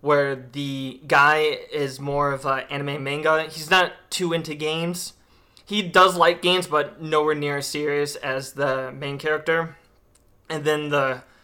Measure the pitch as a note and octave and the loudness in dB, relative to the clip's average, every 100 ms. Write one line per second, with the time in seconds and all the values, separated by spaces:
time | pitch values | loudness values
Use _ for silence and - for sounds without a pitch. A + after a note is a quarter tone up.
0 | C#3+ C#3+ C#3 C3 B2+ C3+ C#3 C3+ C3+ - | 2 2 2 -2 -8 -10 -8 -6 -8 -10
1 | D3 D3 D3 D#3 D3+ C#3 - D3+ C#3 C3 | 2 4 6 6 2 -2 -4 -4 -4 -4
2 | C#3+ C#3+ C#3+ C3+ C#3+ C3+ - C#3+ C#3+ C#3+ | -4 0 0 0 -2 -2 -4 -6 -6 -6
3 | C3+ D3 D#3 D#3 D#3 D#3+ D#3 F#3 F3+ - | -6 -2 2 2 0 -8 2 4 2 -2
4 | _ - F3+ E3 D#3 D3 D3+ D#3+ E3+ F3 | _ -4 -2 -2 -4 -6 -4 -2 -4 -4
5 | - - _ _ _ _ - G#3 F3+ F#3 | -10 -14 _ _ _ _ -6 -4 2 6
6 | F#3 F3 E3+ F3 F3 F3+ F3 D3 C#3+ - | 6 6 4 4 2 2 2 0 0 -6
7 | D#3+ D#3 D3+ D3+ D3 C#3+ C#3 D3 D3 D3 | -2 2 2 0 -2 -4 -4 -4 -2 -2
8 | C#3+ - C#3+ C3 C3+ C3+ C#3 C3+ C3 B2+ | -2 -4 -6 -6 -6 -2 -2 -2 -4 -8
9 | C#3+ C#3 D#3 D3+ D#3 E3 E3 - _ _ | -8 -4 -2 -2 0 0 -2 -8 _ _
10 | _ _ _ _ - D#3 D3 D3+ D3 C#3+ | _ _ _ _ -10 -4 0 0 0 0
11 | C3+ B2+ - _ | 0 -2 -10 _